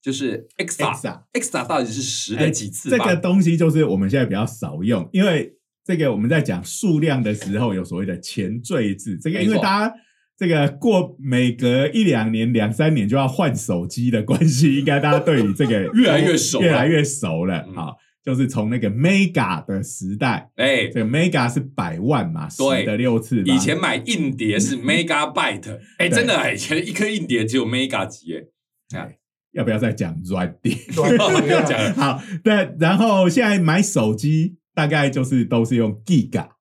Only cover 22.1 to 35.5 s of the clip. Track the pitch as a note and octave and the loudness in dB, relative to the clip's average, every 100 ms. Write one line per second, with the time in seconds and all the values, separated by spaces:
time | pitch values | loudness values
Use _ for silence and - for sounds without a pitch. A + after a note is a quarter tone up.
22.1 | C#3+ F2+ D#2+ D2+ - C3+ C3 G2+ G#2+ B2+ | 0 -2 -6 -10 -2 0 0 -2 -2 0
23.1 | A2+ A2+ A#2+ F#2 F2+ F#2+ D#3+ F3 A2+ A2+ | 0 0 -2 2 2 2 0 -2 -4 -4
24.1 | G#3+ C#3 A#2+ A2 G#2 - B2+ B2 D#3+ E3 | -2 -2 -2 -2 0 0 -2 0 0 0
25.1 | D3+ D3 C3+ B2+ G2+ - - - _ E3+ | -2 -2 -2 -4 -4 -10 -16 -16 _ 0
26.1 | A#3 A#3+ F3+ - G2+ - D#3 F3+ F#3 G#3+ | 0 0 0 -2 -4 -4 -4 -4 -4 -2
27.1 | G#3+ D3+ A#2+ A2 B2+ A2 B2 C3 A2 F#2+ | -2 -2 -2 0 -2 -2 -2 -2 -4 -6
28.1 | - D#2+ D#2+ D2+ _ _ _ _ F#2 D#2+ | -10 -12 -12 -12 _ _ _ _ -14 -14
29.1 | - _ _ _ F3 - A2 A#2 - F2+ | -18 _ _ _ -6 -2 0 -2 -2 -6
30.1 | D#2+ F2+ F#2+ F2+ - - - - E3 D3 | -6 -6 -4 -4 -4 -6 -6 -6 -2 2
31.1 | A#3+ F3+ F#4 - - D#3+ B2 G#2+ - C#3 | 4 4 2 2 2 2 0 -2 0 -2
32.1 | C3 - F3+ - G#3 F3 - E3 F#3 A3+ | -2 -8 -2 2 2 2 0 2 4 4
33.1 | G3 F#3 F3 A3+ G3+ E3 E3 G#3 - A2 | 4 4 4 2 4 4 4 2 2 0
34.1 | G#2+ D3 D#3 E3 - _ - D3 D#3 C#3 | 0 0 2 0 -4 _ -2 0 2 0
35.1 | C3 C3 C3+ A2 | 0 0 0 2